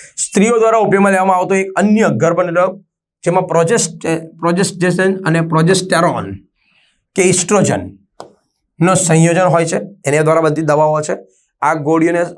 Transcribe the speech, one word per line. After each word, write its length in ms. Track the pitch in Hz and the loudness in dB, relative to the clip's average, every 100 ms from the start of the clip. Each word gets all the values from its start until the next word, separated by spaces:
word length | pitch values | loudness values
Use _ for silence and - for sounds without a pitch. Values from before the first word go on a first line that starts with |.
| - - | -18 -12
સ્ત્રીઓ 420 | - 202 220 233 | -2 0 2 2
દ્વારા 180 | 226 220 | 2 2
ઉપયોગમાં 340 | 196 196 196 | 2 2 2
લેવામાં 260 | 190 190 180 | 2 2 0
આવતો 180 | 180 190 | 0 -2
એક 160 | 190 185 | -2 0
અન્ય 340 | 208 214 180 | 2 2 2
ગર્ભ 320 | 127 160 175 | 2 0 0
નિરોધક, 400 | 175 170 190 196 _ _ _ _ | -2 0 -2 -2 _ _ _ _
જેમાં 200 | 175 180 | -2 -2
પ્રોજેસ્ટ-, 640 | 165 165 170 233 - - 165 160 - - | 0 0 2 0 -2 -6 -6 -6 -8 -6
પ્રોજેસ્ટેશન 840 | 170 180 196 - 180 180 190 190 | -2 0 -2 -2 -2 0 0 -2
અને 180 | 160 165 | -2 -2
પ્રોજેસ્ટેરોન 920 | 165 160 165 185 180 165 170 120 98 98 _ _ _ _ _ _ _ - | 0 0 2 0 0 0 0 -2 -8 -12 _ _ _ _ _ _ _ -2
કે 140 | 185 | 0
estrogen 500 | 180 175 202 - 101 90 - _ - - _ _ _ _ - | 0 0 0 0 -2 -8 -16 _ -20 -20 _ _ _ _ -2
નો 140 | 175 | 0
સંયોજન 480 | 185 170 160 165 170 | 2 2 2 4 2
હોય 240 | 180 170 160 | 2 2 0
છે, 100 | - - - 139 | -4 -8 -8 -2
એના 160 | 151 | 0
દ્વારા 200 | 156 160 | 2 2
બનતી 200 | 156 147 | 0 0
દવાઓ 400 | 151 147 151 151 | 0 2 2 0
છે. 160 | 151 185 - _ _ - | -4 -8 -10 _ _ -6
આ 120 | 143 | -4
ગોળીઓને 520 | 160 143 160 165 170 170 | -2 0 0 2 0 -4